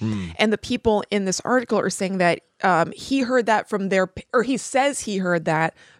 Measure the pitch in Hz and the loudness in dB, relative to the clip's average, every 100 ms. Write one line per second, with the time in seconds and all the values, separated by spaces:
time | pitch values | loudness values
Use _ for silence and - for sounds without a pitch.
0 | 110 104 87 85 214 208 - 247 233 208 | -4 -4 -4 0 0 0 -2 -2 0 0
1 | - 208 190 180 - 254 240 208 - - | 0 -2 -2 -4 0 0 0 0 0 -2
2 | 190 190 175 - - - - 165 156 - | -4 0 0 0 -4 -2 2 2 2 -4
3 | - 269 240 254 220 214 - 208 196 190 | -4 -2 2 2 2 0 0 -4 0 0
4 | 185 - - 247 240 254 - 262 285 - | 0 -4 -2 0 0 -2 -2 0 0 -2
5 | - 190 185 175 165 156 165 - - | -4 -2 0 0 0 0 0 -4 -20